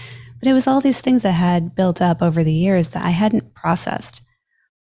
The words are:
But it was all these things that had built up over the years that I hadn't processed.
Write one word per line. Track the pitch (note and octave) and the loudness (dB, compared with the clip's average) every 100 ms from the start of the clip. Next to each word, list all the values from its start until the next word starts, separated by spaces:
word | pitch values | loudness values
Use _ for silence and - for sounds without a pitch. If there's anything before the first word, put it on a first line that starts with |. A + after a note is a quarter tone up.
| - - - - | -20 -20 -20 -4
But | C4 | 0
it | |
was | C4 C4 | 2 2
all | C4+ | 2
these | C4+ B3+ | 2 0
things | - B3+ | 0 0
that | G3+ | 2
had | E3+ F3+ F3 E3 | 2 2 0 -2
built | - F#3 F3 | -2 -2 0
up | F3+ E3+ | 0 2
over | F3 D#3+ | 0 0
the | D#3 | 0
years | D#3 F#3 F#3+ E3 | 0 2 2 0
that | - | -2
I | F3 | -2
hadn't | F3 G#3+ A3 - - | 0 0 0 -4 -6
processed. | D#3+ F3 - - - - - _ _ _ _ _ | -4 -2 -2 -4 -6 -8 -14 _ _ _ _ _